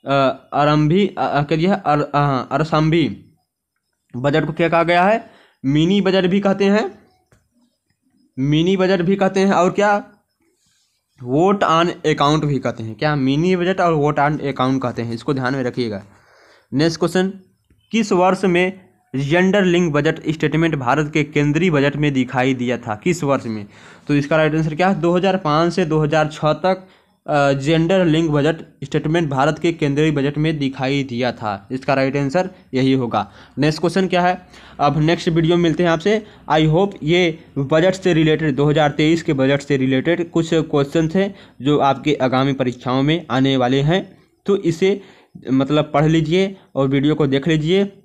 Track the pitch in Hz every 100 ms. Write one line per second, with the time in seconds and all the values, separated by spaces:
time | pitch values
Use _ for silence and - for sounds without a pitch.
0 | 135 139 135 131 - 135 147 151 151 180
1 | 208 - 131 135 147 160 175 196 - 147
2 | 147 143 143 135 - 139 160 156 156 165
3 | 135 101 - _ _ _ _ _ _ _
4 | _ 123 139 151 156 151 165 165 165 175
5 | 185 226 - - _ _ 135 147 165 202
6 | 190 185 180 196 196 190 196 208 370 -
7 | _ _ _ _ _ _ _ _ _ _
8 | _ _ _ - 139 151 170 190 180 190
9 | 175 196 190 196 196 180 180 180 202 208
10 | - _ _ _ _ _ _ _ _ _
11 | _ _ 123 135 185 202 - 160 170 -
12 | 156 151 143 156 147 135 127 117 110 110
13 | 151 147 131 139 175 185 175 190 180 160
14 | 143 147 143 151 139 135 131 135 127 117
15 | 117 117 - 135 127 135 123 120 120 98
16 | - _ _ _ _ _ _ 127 165 160
17 | 175 185 185 190 - _ _ _ _ 220
18 | 214 185 180 185 196 175 185 190 - _
19 | _ 131 139 170 190 185 185 175 175 147
20 | 151 160 - 156 151 156 165 156 120 139
21 | 147 156 147 147 147 151 185 151 139 143
22 | 147 135 123 131 131 127 123 120 120 104
23 | 180 170 143 135 113 110 104 - - -
24 | - 147 143 160 156 156 156 156 180 180
25 | 170 175 185 185 156 147 170 175 175 156
26 | 151 156 151 - 151 151 185 190 - _
27 | _ _ - 147 143 139 135 160 165 190
28 | 180 156 165 147 143 165 - _ 143 156
29 | 156 165 160 135 143 156 170 165 147 139
30 | 156 143 135 147 156 160 135 135 131 143
31 | 135 120 123 117 110 98 101 131 - 135
32 | 135 139 143 160 185 - _ 131 135 131
33 | 120 110 101 - - - 147 156 175 180
34 | 185 180 180 180 - - - - 143 151
35 | 156 170 180 165 160 175 170 147 175 165
36 | 196 214 214 - - 156 156 160 202 196
37 | 147 175 175 160 - - 139 160 180 190
38 | 190 160 156 151 156 135 147 147 147 139
39 | 156 165 165 139 131 139 - 139 131 131
40 | 127 170 165 165 165 165 156 147 139 165
41 | 160 190 196 196 - _ 127 147 139 127
42 | 135 - 127 127 139 135 127 120 127 131
43 | 143 165 - 120 135 135 123 135 143 180
44 | 196 - _ _ - 196 170 165 190 196
45 | - - _ - - 131 135 151 151 143
46 | 151 165 151 175 190 190 _ 131 135 139
47 | 143 151 147 135 135 160 156 185 202 -